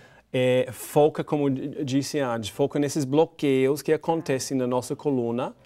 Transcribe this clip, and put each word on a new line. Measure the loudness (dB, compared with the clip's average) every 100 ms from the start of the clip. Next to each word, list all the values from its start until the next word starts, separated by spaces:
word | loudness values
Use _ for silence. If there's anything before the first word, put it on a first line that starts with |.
| -20 -20 _
é, | 0 4 2 0
foca, | -6 0 4 4 2
como | -2 0 0
eu | -2 -4 -8
disse | -2 -2 0 -2
antes, | -2 -2 -4
foca | -2 -2 0
nesses | -2 -2 0
bloqueios | 2 2 0 2 2 2 0
que | 0
acontecem | -2 0 -2 0 -2 -2 -2
na | 0
nossa | -2 -4
coluna, | -4 -2 -2 -2 -2 -4 -8